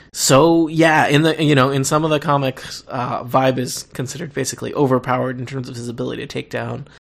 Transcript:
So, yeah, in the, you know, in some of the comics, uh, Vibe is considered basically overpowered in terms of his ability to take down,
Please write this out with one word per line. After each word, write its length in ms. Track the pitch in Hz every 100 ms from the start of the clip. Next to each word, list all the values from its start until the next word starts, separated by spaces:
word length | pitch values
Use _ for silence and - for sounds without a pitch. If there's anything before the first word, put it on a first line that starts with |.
| -
So, 560 | - - 135 165 165 156
yeah, 380 | 160 165 156 107
in 140 | 147
the, 200 | 160 151
you 120 | 151
know, 160 | 139 131
in 140 | 139
some 200 | 135 156
of 60 | 160
the 100 | 151
comics, 640 | 160 143 135 - - - -
uh, 360 | 127 123 110
Vibe 340 | 123 131 131 127
is 240 | 123 -
considered 500 | - - 131 143 160
basically 400 | 143 131 - 117
overpowered 640 | - 139 127 127 127 127 127
in 60 | 127
terms 220 | 135 123
of 80 | 120
his 120 | 120
ability 340 | 120 127 113
to 60 | 143
take 220 | 131 127
down, 360 | 120 117 120 143 -